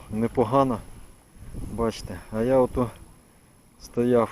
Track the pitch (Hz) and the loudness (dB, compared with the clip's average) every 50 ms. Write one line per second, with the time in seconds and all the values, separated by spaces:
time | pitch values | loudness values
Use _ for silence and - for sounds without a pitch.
0 | - - 107 110 113 117 - 135 117 107 127 139 135 131 117 98 - - - - | -14 -8 -4 -2 -2 0 2 2 2 4 4 4 4 4 0 -4 -6 -14 -18 -18
1 | - - - _ _ _ _ - - - - - - - 107 104 113 113 104 - | -20 -20 -20 _ _ _ _ -20 -16 -12 -10 -10 -10 -8 -4 -2 -2 -2 -2 -6
2 | - - 95 85 - - 107 110 113 127 135 131 127 120 - 131 123 110 - - | -12 -12 -14 -14 -14 -8 -6 -4 0 2 4 4 4 2 0 -2 -2 -2 -4 -14
3 | - - - - _ _ _ _ _ _ _ _ _ _ _ _ - - - 123 | -20 -20 -20 -20 _ _ _ _ _ _ _ _ _ _ _ _ -20 -8 -4 -2
4 | 120 123 123 117 113 - | 2 4 4 4 4 2